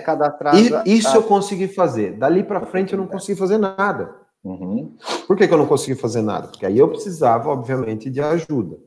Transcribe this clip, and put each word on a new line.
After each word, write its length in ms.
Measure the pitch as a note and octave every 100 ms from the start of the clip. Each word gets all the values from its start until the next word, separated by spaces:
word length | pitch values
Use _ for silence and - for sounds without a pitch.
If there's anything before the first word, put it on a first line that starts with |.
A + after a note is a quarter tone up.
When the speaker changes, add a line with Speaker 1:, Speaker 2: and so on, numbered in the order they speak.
Speaker 1:
cadastrar 520 | D#3+ D3 D3 - C#3+
Speaker 2:
i-, 160 | F3+ A#3
Speaker 1:
a, 120 | D3
Speaker 2:
isso 220 | F#3 A3+ G#3+
Speaker 1:
a 80 |
Speaker 2:
eu 80 | A3+
consegui 440 | G#3+ G3+ - F#3 F#3+
fazer. 440 | F#3+ E3 A2 F#2+
Dali 280 | G#2+ C3+ F#3
pra 180 | G3 D#3
frente 320 | - F#3 F#3+
eu 40 | F#3+
não 80 |
Speaker 1:
oportunidade. 60 | F#3
Speaker 2:
consegui 280 | F#3+ - F3+
fazer 180 | F#3 G#3+
nada. 560 | F#3+ F#3+ G3+ - F2 - _ _
Speaker 1:
Uhum. 520 | F#2+ F#2 F#2 B2+ D#3+ - - -
Speaker 2:
Por 100 | -
que 120 | G3+ F3
que 60 |
eu 40 | D#3+
não 80 |
consegui 340 | C#3+ C3+ C#3 B2
fazer 220 | A#2 A2+
nada? 280 | G#2+ F2+ -
Porque 140 | -
aí 140 | F#2+ A2+
eu 100 | D#3+
precisava, 600 | - G3+ D#3+ B2+ A2+ D3
obviamente, 580 | C3+ A#2+ C3 A2+ A2 C3+
de 140 | C3
ajuda. 560 | D3 E3+ D#3 C3+ E2+ D#2+